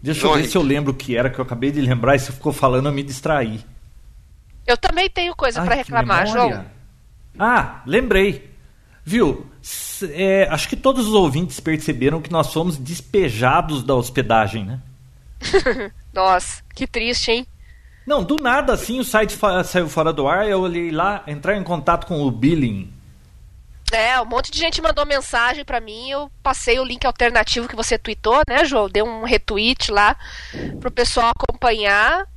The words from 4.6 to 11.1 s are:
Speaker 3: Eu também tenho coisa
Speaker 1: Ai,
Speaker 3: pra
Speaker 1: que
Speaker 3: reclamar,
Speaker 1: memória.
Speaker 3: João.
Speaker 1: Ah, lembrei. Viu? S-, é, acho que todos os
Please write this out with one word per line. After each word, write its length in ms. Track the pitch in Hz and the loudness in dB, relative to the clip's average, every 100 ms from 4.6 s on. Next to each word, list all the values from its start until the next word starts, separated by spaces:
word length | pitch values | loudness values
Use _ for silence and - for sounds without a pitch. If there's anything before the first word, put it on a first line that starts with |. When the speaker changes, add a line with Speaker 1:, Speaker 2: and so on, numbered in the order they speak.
| - | 0
Speaker 3:
Eu 100 | 480 | 2
também 320 | 370 339 381 | 2 0 0
tenho 260 | - 349 339 | 0 -4 -2
coisa 240 | 269 226 | -2 -2
Speaker 1:
Ai, 60 | 180 | 0
Speaker 3:
pra 100 | 240 | 0
Speaker 1:
que 60 | |
Speaker 3:
reclamar, 420 | 254 240 - 180 | 0 -2 2 2
Speaker 1:
memória. 300 | 202 226 - 107 | 2 2 0 0
Speaker 3:
João. 100 | 92 - - - - - - - | -10 -18 -20 -20 -20 -20 -20 -2
Speaker 1:
Ah, 440 | 208 240 - - 123 | 2 2 0 -6 -2
lembrei. 640 | 185 262 190 196 131 - - - - - - | 0 2 2 2 -2 -12 -20 -20 -20 -20 -20
Viu? 420 | - 214 180 98 92 - | -2 2 2 0 -8 -18
S-, 480 | - - - - 185 | -14 -12 -10 -10 -10
é, 320 | 147 196 196 190 | -2 2 4 4
acho 180 | 151 - | 2 -4
que 80 | - | 0
todos 300 | 262 262 | 0 2
os 60 | 214 | 2